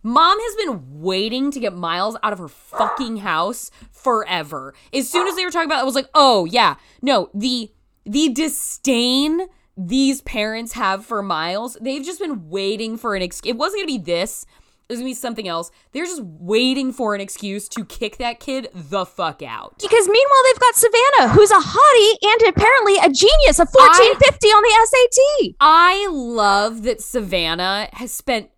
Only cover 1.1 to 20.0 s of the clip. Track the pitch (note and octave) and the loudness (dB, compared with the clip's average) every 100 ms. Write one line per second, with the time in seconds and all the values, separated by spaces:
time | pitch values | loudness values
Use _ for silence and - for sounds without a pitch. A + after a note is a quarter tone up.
1.1 | F#3+ G#3+ B3+ C#4 C#4 A3+ F3+ E3+ F3 G#3 | -4 -4 -4 -6 -4 -8 -6 -6 -4 -6
2.1 | A3+ G#3+ G3 E3+ _ _ - G#3+ - A#3+ | -4 -6 -6 -14 _ _ -4 -4 -4 -8
3.1 | A3 G3+ D#3+ F#3+ A#3 - _ - _ C4 | -8 -4 -4 -4 -6 -16 _ -20 _ -2
4.1 | A3 G3 F3+ D3 C#3+ C3+ _ _ C4+ A#3+ | -2 -2 -6 -6 -14 -16 _ _ -6 -4
5.1 | F4 F#4+ F4+ F4+ E4+ D#4+ D4+ C4+ C4 C4+ | -2 -2 -4 -6 -4 -4 -2 -2 -4 0
6.1 | D#4 C#4 G#3+ E3+ A#3 F#3+ C#3 _ _ B3+ | 4 4 4 0 2 0 0 _ _ -2
7.1 | A#3+ B3 G3+ B3+ B3 G#3+ _ _ _ - | -2 -2 -6 -6 -6 -10 _ _ _ -6
8.1 | A#3 D#4 B3 D#4 - - - C4+ A#3+ B3 | -2 -2 -2 -6 -6 -10 -6 -2 0 0
9.1 | C4 D4+ E4 F#4 _ _ - F3 C4 C4+ | 0 -2 -4 -6 _ _ -14 -6 -2 -2
10.1 | C4+ - A#3 G#3+ A3+ A3+ A#3+ G3+ G3 G#3+ | -2 -8 -6 -6 -8 -12 -6 -4 -4 -6
11.1 | A3 G3+ D#3+ E3+ G3 A#3+ - A#3+ C#4 C#4 | -8 -6 -6 -4 -6 -8 -10 -8 -8 -10
12.1 | F4 F4 A#3+ D#3 G3 G3 G3+ A3+ A3 A#3 | -10 -8 -10 -10 -6 -6 -6 -8 -8 -6
13.1 | G3 F3+ - - A#3 D#4+ G#4 F4 B3+ E3 | -6 -6 -8 -8 -4 -4 -6 -6 -8 -4
14.1 | E3+ F#3 - - _ _ _ _ A#3+ C4 | -4 -4 -10 -18 _ _ _ _ -10 -10
15.1 | B3+ B3 A3+ F#3+ E3 F3+ _ _ C#4 E4+ | -10 -10 -10 -8 -10 -10 _ _ -10 -10
16.1 | E4+ F#3+ D#3 F3 A3 B3+ C4 C4 - A3 | -10 -14 -14 -2 0 0 -2 -6 -6 -6
17.1 | G3+ G3 - G3+ G3+ - - G#3 - G#3+ | -6 -10 -12 -10 -10 -10 -12 -12 -10 -12
18.1 | - A#3+ A#3 - C4 - F3 C#3+ G3 F3+ | -8 -10 -8 -10 -10 -10 -18 -8 -8 -8
19.1 | - E3 D3+ C3+ A2+ - _ G4+ A4+ | -8 -8 -8 -16 -14 -16 _ 2 2